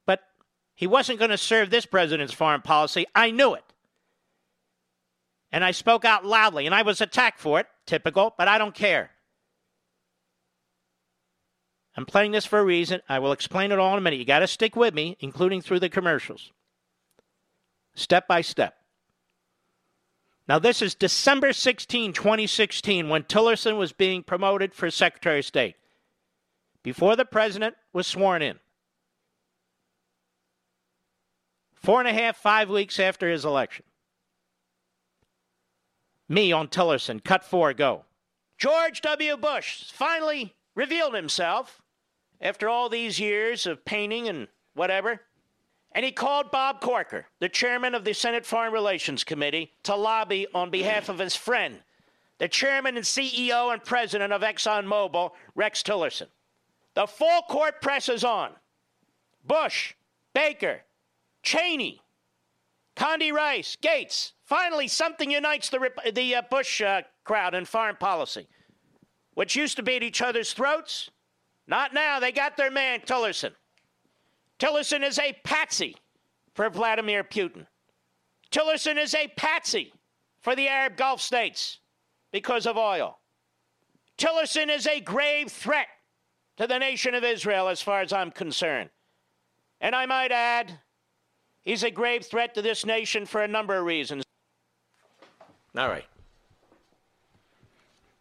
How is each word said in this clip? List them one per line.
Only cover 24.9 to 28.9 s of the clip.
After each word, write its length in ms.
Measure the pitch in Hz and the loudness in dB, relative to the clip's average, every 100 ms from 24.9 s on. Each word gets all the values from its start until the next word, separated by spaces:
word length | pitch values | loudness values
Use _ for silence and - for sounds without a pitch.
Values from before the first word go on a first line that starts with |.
| - 180 - 175 147 | 2 2 2 0 0
of 60 | 139 | 0
State, 300 | 143 113 - _ _ _ _ _ _ _ _ _ _ | 0 0 -2 _ _ _ _ _ _ _ _ _ _
before 340 | - 127 180 226 | -8 2 4 4
the 80 | 254 | 2
president 500 | 214 214 196 214 - _ | 2 0 0 -4 -6 _
was 140 | 180 175 | -4 -4
sworn 340 | 185 196 175 | 2 2 2
in. 180 | 143 95 _ _ _ | 0 -6 _ _ _